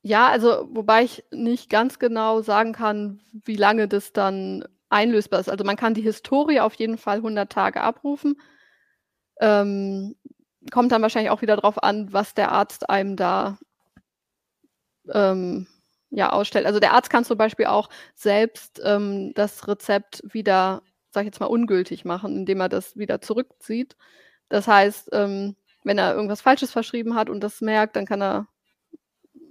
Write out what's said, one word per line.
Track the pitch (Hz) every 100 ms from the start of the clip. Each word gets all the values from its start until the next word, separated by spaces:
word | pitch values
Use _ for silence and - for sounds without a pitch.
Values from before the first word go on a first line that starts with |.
Ja, | 202 214 254
also | 240 233 220 -
wobei | 226 208 220
ich | 247 - _
nicht | - 233 247 -
ganz | 214 262 -
genau | 240 226 220 220
sagen | 220 208 226
kann, | 226 220 208 208 202 _
wie | 214 - 214
lange | 202 220 208
das | 202 -
dann | - 196 190 190 190 - _ _
einlösbar | 208 226 220 208 185
ist. | 185
Also | 196
man | 196 208
kann | 233
die | 220
Historie | 220 214 - 277 294 277
auf | 220
jeden | - 220 226
Fall | - 208
hundert | 220 208 202
Tage | - 196 190
abrufen. | 220 240 285 285 285 285 _ _ _ _ _ _ _ _ _ -
Ähm, | 220 208 202 196 196 196 196 - - - _ _ -
kommt | 247 247
dann | 233
wahrscheinlich | 220 226 214
auch | 214
wieder | 220 208
drauf | 202 208
an, | - 208 202
was | 196 208
der | - 202
Arzt | 190 - - -
einem | 196 196
da, | 190 180 190 196 202 - _ _ _ _ _ _ _ _ _ _ _ _ _ -
ähm, | 208 196 190 180 185 185 _ _ _ _
ja, | 233 196
ausstellt. | 202 208 214 -
Also | 208
der | 208
Arzt | 247 -
kann | -
zum | 240 220
Beispiel | 220 - -
auch | 214 - - - _
selbst, | 214 202 226 - - -
ähm, | - 202 202 202 190
das | - 208 - -
Rezept | 202 - 202 - - 202
wieder, | 220 208 190 185 190 _ _ _
sag | 208
ich | 208
jetzt | -
mal, | 196
ungültig | 233 233 190 185 -
machen, | 180 180 196 196
indem | 190 190
er | 185
das | 190 - -
wieder | 208 208
zurückzieht. | - 220 254 _ - 226 262 _ _ _ _ _ _
Das | 208 214
heißt, | 202 202 202 -
ähm, | 208 202 196 202 196 _ _
wenn | 196 202
er | 180
irgendwas | - 208 208
Falsches | 254 277 262
verschrieben | 240 220 240 226
hat | 233 214
und | 202
das | 208 -
merkt, | 220 214 214
dann | 214 196
kann | 202
er | 196 202 208 _ _ _ _ 330 _ _ _ - -